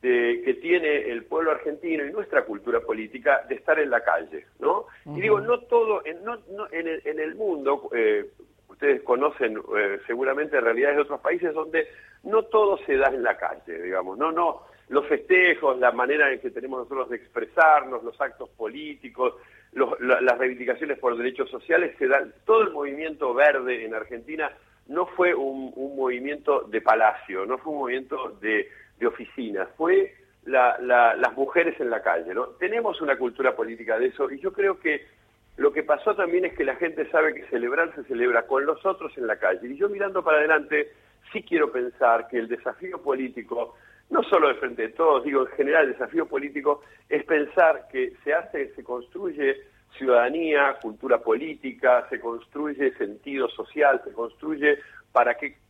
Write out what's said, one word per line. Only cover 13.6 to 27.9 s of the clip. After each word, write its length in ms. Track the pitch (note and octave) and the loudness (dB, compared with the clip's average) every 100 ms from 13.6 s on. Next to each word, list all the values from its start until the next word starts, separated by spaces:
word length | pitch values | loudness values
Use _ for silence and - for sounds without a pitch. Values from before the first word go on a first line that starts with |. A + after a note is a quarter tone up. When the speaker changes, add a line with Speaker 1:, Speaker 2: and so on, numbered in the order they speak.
| - E2 | -12 -10
Speaker 1:
digamos, 340 | F2 F#2 F#2 G2 | -4 -4 -4 -2
no, 160 | D3+ | -2
no, 300 | D#3+ E3+ - - _ _ | 0 -2 -4 -14 _ _
los 180 | C3 C#3+ | -2 0
festejos, 720 | D3 - F#3 F3+ D#3+ D3 B2+ | -2 2 4 6 4 2 4
la 140 | B2 | 2
manera 400 | A#2+ B2 D3 C#3+ | 2 0 2 2
en 80 | B2+ | 0
que 100 | B2+ | -6
tenemos 300 | A#2 B2+ C3 | -8 -8 -8
nosotros 300 | A#2+ C#3 B2+ | -8 -6 -6
de 60 | A#2+ | -6
expresarnos, 840 | - A#2+ A2 - D#3 D3+ C3+ B2 | -8 -8 -6 4 6 6 2 -8
los 160 | A2+ - | -10 -6
actos 280 | C#3 - A#2+ | -8 -8 -18
políticos, 840 | _ A2 B2+ D3+ C#3+ B2+ A2 B2+ - - - _ | _ -10 -8 -14 -14 -18 -4 -4 -4 -20 -20 _
los, 280 | - B2+ - | -2 -2 -2
la, 200 | B2+ B2+ | 0 2
las 180 | B2+ B2 | 4 2
reivindicaciones 600 | B2+ B2 B2 A#2+ D3+ C#3 | 0 -2 -4 -4 -4 -2
por 180 | B2+ A#2 | -2 -2
derechos 320 | B2 B2+ C3 | -4 -4 -8
sociales 440 | B2 - E3 F3 - | -8 0 0 0 -2
se 100 | C3+ | 2
dan, 240 | C#3 C#3 - | 2 0 -12
todo 180 | - A3 | 2 4
el 80 | G3+ | 4
movimiento 640 | D3+ C#3+ C#3 D#3+ D3+ C#3 | -2 -6 -6 -10 -6 -4
verde 500 | B2 D3 C#3 B2+ A#2+ | 2 2 2 -2 -6
en 100 | A2 | -6
Argentina 560 | A2 A2 A#2+ A#2 D#3 D3 - _ _ _ | -8 -8 -12 -12 -8 -8 -8 _ _ _
no 180 | D3 F3+ | -6 -6
fue 280 | - F3+ | 2 2
un, 380 | D#3+ C#3 C3+ C3 - | 2 -2 -6 -10 -10
un 200 | C3+ C#3 | -10 -2
movimiento 680 | C3 B2 C3+ D3 - C#3 | -2 -2 -6 -6 0 0
de 180 | G#2+ A2 | 0 -2
palacio, 680 | G#2+ A2 A2 G#2+ - F#2+ G2 | 2 4 4 2 -8 -8 -4
no 120 | C3 | -6
fue 140 | D#3 | -6
un 60 | D3 | -8
movimiento 560 | B2+ | -4